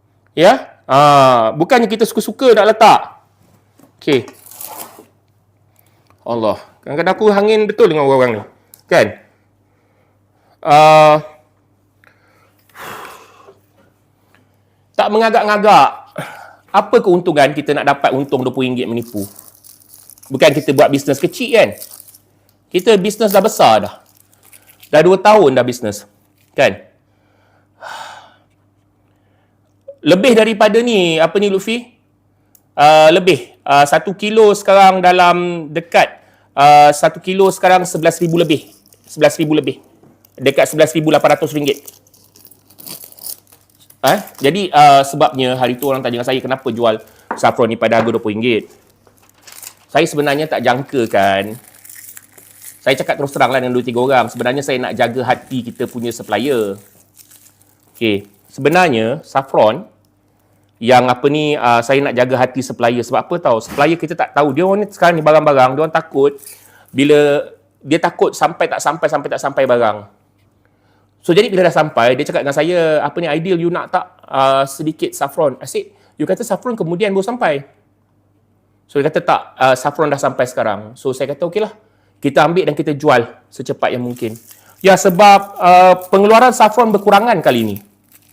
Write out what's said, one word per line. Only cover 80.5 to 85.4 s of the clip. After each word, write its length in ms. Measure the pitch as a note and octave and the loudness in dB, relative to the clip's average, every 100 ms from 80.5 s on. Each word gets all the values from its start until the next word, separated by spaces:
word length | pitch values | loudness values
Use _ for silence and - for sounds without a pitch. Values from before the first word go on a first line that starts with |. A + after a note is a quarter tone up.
| - A2+ G2+ G#2+ | -4 -4 -6 -10
So, 220 | A#2+ C#3 B2+ | -12 -8 -6
saya 180 | C3 | -8
kata, 160 | C#3 E3+ | -8 -8
"Okeylah, 240 | F#3 G#3+ - _ _ _ _ | -6 -8 -10 _ _ _ _
kita 240 | C#3+ C#3+ D#3+ | -4 0 0
ambil 240 | E3+ D#3 | 0 -2
dan 60 | C#3+ | -4
kita 160 | D#3 | -6
jual 320 | C#3+ D3+ B2+ A#2 - _ | -4 0 2 0 -8 _
secepat 480 | - C3 C#3 A2+ B2 | -16 -12 -6 -6 -6
yang 80 | B2 | -8
mungkin." 320 | A#2+ A2+ A2 - - _ _ F3+ | -10 -10 -12 -20 -20 _ _ 2
Ya, 80 | |
sebab, 640 | F#3 G3+ F3+ G#3 G3 | 2 2 4 6 6